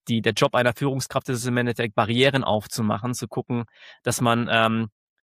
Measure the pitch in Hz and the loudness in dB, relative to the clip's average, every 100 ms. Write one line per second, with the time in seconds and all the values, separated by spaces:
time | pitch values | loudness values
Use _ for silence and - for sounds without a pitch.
0 | - 117 110 107 143 127 123 - 139 131 | -4 0 0 2 2 4 2 2 -2 -2
1 | - 135 - 123 123 123 123 117 120 113 | -4 -6 -4 -4 0 0 0 -2 -2 0
2 | 110 117 135 135 - 107 - - 107 107 | 0 4 2 2 0 -2 -2 -4 -2 -2
3 | 120 123 113 - - 120 117 _ - - | -4 -6 -6 -8 -4 -6 -6 _ -20 -8
4 | - - 120 117 117 113 110 113 110 _ | -6 0 2 2 2 2 2 2 -4 _
5 | _ _ | _ _